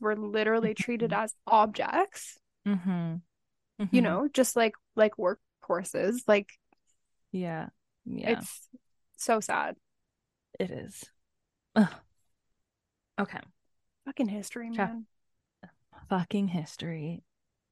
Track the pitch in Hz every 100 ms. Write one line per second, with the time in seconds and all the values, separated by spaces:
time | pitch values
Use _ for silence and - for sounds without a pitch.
0 | 214 214 208 214 214 226 220 220 - 240
1 | 233 202 220 - - 220 220 - - 320
2 | 392 - - - _ _ 202 196 185 175
3 | 165 165 - _ _ _ _ - 208 247
4 | 220 180 285 - 247 240 226 - _ -
5 | 214 - 180 208 _ _ - 175 185 -
6 | 185 247 - 208 202 - _ _ _ _
7 | _ _ _ 185 175 160 - - _ _
8 | - - - 220 - - - - _ _
9 | _ _ - 220 - 185 - - _ _
10 | _ _ _ _ _ - 92 - - -
11 | - _ _ _ _ _ _ 214 196 -
12 | _ _ _ _ _ _ _ _ _ _
13 | _ - 101 - - _ _ _ _ _
14 | 269 - 226 208 190 247 233 226 196 226
15 | 220 _ _ _ _ _ - _ _ -
16 | - 185 170 202 196 170 156 - 170 160
17 | 151 170 _ _ _ _ _